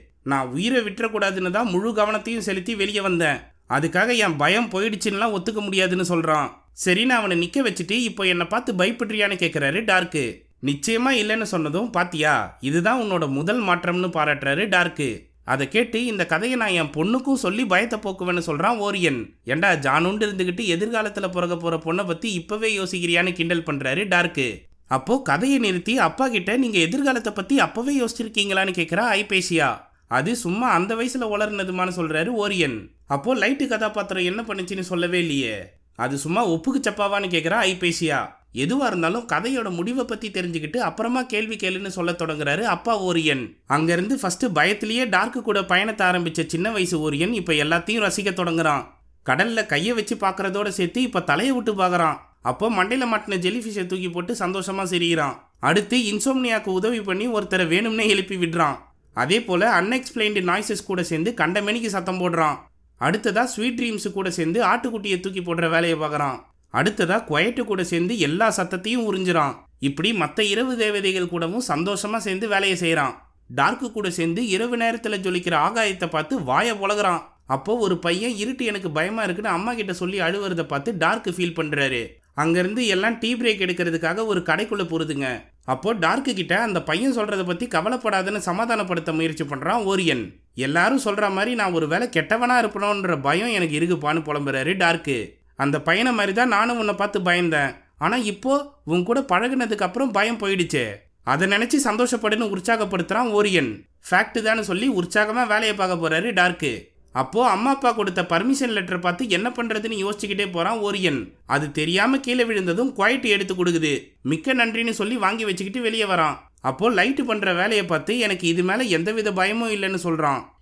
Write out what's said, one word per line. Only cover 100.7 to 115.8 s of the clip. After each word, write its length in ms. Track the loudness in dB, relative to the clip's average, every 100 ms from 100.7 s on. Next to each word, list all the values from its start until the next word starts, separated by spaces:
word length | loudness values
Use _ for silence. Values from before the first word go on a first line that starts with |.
| -2 -4 -8 -16 _
அதை 260 | -2 0 2
நினைச்சு 300 | 2 2 2
சந்தோஷப்படுன்னு" 640 | 2 2 2 0 0 0 0
உற்சாகப்படுத்துறான் 800 | -2 0 0 0 -2 -2 0 2
ஓரியன். 400 | 2 4 2 2 -4 -14 _ 0
"ஃபேக்ட் 280 | 2 2 0
தான்னு" 220 | 0 0
சொல்லி 280 | 0 0 0
உற்சாகமா 560 | 0 2 2 2 2 2
வேலையை 280 | 2 2
பார்க்க 340 | 0 0 0 0
போறாரு 240 | 0 2
டார்க்கு. 580 | 4 2 2 -4 -4 -10 _ -6
அப்போ 360 | -4 -2 2 4
அம்மா 220 | 4 2
அப்பா 220 | 2 2
கொடுத்த 300 | 0 0 -2
பர்மிஷன் 500 | 0 2 2 0 0
லெட்டர் 260 | -2 -2 -2
பார்த்து 300 | 0 -2 0
என்ன 200 | 0 0
பண்றதுன்னு 480 | -2 -4 -2 -4 -4
யோசிச்சுக்கிட்டே 520 | -4 -4 -4 -2 -2
போறான் 280 | 0 0 0
ஓரியன். 420 | -2 0 0 0 -4 -10 -2
அது 260 | 0 0
தெரியாம 480 | -2 0 2 4 2
கீழே 240 | 2 2
விழுந்ததும் 520 | 2 2 0 0 0 2
குவைட் 260 | 2 2
எடுத்து 320 | 2 2 2
கொடுக்குது. 380 | 0 2 2 2 0 -4 _
மிக்க 320 | -2 -2 2
நன்றின்னு 360 | 2 2 0 -2
சொல்லி 260 | -2 -2 0
வாங்கி 280 | 0 0
வச்சுக்கிட்டு 360 | -2 -4 -4 -2